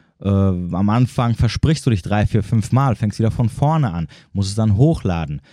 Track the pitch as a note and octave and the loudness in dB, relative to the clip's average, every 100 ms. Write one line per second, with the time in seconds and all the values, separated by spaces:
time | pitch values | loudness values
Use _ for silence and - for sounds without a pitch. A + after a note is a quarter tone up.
0 | _ - G2 G2 G2 F2+ F2 F2 G2+ A2+ | _ -8 0 2 2 0 -2 0 2 2
1 | B2 - A#2 A2+ A#2+ - C#3+ D#3+ - G#2 | 0 0 -2 0 0 0 0 0 0 0
2 | - G#2 G2+ A2 - A2+ - B2+ C#3 G2+ | 0 0 2 0 0 -2 0 0 2 0
3 | G#2 - A2 - A#2 - C#3+ D#3+ B2+ E2+ | -2 -2 -2 0 -2 0 0 0 0 -2
4 | A2+ - _ G2 G2 G#2 A2 G2+ D3 E3 | -6 -10 _ -4 -4 0 2 4 4 2
5 | G2 E2+ D2+ C#2+ - | -2 -2 -4 -8 -12